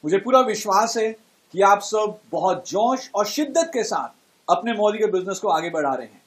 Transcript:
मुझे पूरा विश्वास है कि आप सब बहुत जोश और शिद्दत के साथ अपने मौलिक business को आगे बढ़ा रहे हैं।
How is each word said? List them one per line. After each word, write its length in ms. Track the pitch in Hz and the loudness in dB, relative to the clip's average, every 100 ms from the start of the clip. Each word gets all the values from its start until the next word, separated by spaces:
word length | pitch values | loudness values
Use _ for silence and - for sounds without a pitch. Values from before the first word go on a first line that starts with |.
| 151 | 0
मुझे 120 | 190 | -2
पूरा 220 | 226 262 | 4 4
विश्वास 580 | 247 208 208 196 226 226 | 4 -2 2 2 2 0
है 160 | 220 220 _ _ _ | -4 -4 _ _ _
कि 100 | 175 | 2
आप 180 | 196 202 | 4 4
सब 400 | - 214 214 - _ | 2 -2 -2 -6 _
बहुत 380 | 170 180 180 - | -2 0 -2 -4
जोश 400 | 190 233 254 - 202 | 0 0 0 -4 -4
और 100 | 208 | -2
शिद्दत 460 | - 294 320 330 | -2 0 0 0
के 100 | 247 | -2
साथ 240 | 208 170 123 _ _ _ - | -2 -4 -6 _ _ _ 0
अपने 240 | 175 226 | 0 0
मौलिक 380 | 208 214 214 214 | 0 0 2 0
business 280 | 185 185 190 | 0 -4 -6
को 80 | 208 | -2
आगे 220 | 160 170 | -2 -2
बढ़ा 240 | 165 143 | -4 -2
रहे 140 | 131 117 | -4 -8
हैं। 140 | _ | _